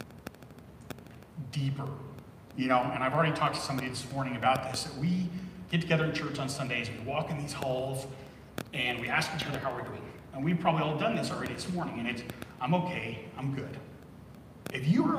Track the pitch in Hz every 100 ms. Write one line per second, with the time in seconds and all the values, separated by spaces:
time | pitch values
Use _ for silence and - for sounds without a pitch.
0 | - - - - - - - - - -
1 | - - - - 123 147 135 139 135 -
2 | - - - - - - 127 127 123 117
3 | 131 143 160 143 147 139 - 135 127 131
4 | - 135 127 120 120 131 135 127 - 127
5 | 160 180 180 - - - - 165 160 160
6 | - - 147 143 131 - 127 123 113 110
7 | 117 147 151 151 143 - 135 127 131 135
8 | - - - - - - - 135 123 120
9 | 120 147 160 156 - 123 - 127 123 -
10 | - - - 135 147 175 180 156 147 147
11 | 220 226 - - - - - 180 165 120
12 | 117 117 - - - - 127 180 151 131
13 | 110 113 - - 135 135 104 - - -
14 | - - - - - - - 135 139 233
15 | 320